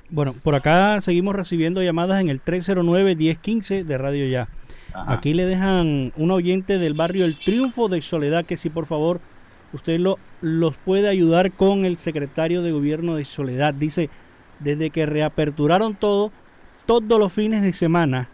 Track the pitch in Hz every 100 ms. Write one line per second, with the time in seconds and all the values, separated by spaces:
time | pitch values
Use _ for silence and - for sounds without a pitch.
0 | - 151 139 123 160 139 147 175 202 208
1 | 190 175 196 196 170 170 160 190 180 165
2 | 180 196 175 135 - 180 175 185 170 175
3 | 196 165 160 160 202 226 196 196 165 131
4 | 139 143 135 127 110 - - - - 95
5 | 90 113 143 165 185 185 196 185 160 143
6 | 127 - 165 190 175 185 185 196 165 151
7 | 170 190 175 147 - 233 262 240 220 175
8 | - 165 147 165 165 170 160 160 151 151
9 | 160 175 - - - - - 147 - 165
10 | 185 185 - - 165 165 165 - 190 190
11 | 208 190 165 170 190 - 190 196 190 170
12 | 170 151 139 - 165 175 170 151 143 156
13 | 170 156 139 - 135 127 147 139 151 180
14 | 156 - - - - - 143 147 156 160
15 | 151 151 151 - 151 147 147 185 220 196
16 | 208 202 208 - - - - - - 233
17 | 214 226 196 208 214 220 196 - 165 170
18 | 156 127 120